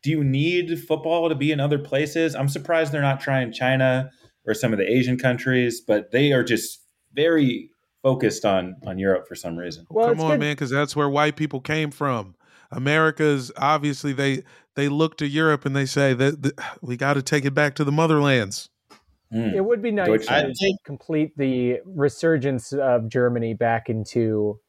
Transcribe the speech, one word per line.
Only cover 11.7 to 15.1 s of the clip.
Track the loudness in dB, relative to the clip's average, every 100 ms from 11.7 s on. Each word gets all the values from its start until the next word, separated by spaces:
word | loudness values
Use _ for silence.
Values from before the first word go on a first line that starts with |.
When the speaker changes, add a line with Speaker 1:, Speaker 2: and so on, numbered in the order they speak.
| -2 -4
Speaker 3:
from. | -4 -4 -4 -6 _ _ _ _
America's, | -4 0 4 2 2 2 2 -4 -2
obviously, | 0 2 0 -4 -4
they, | -2 -2 -2 -8 -20 _
they | -4 -2
look | 0 0